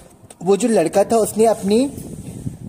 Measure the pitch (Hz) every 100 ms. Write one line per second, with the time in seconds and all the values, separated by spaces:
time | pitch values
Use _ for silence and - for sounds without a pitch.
0 | - - - - 175 202 240 208 151 196
1 | 202 226 208 208 226 196 190 220 277 -
2 | - - - - - -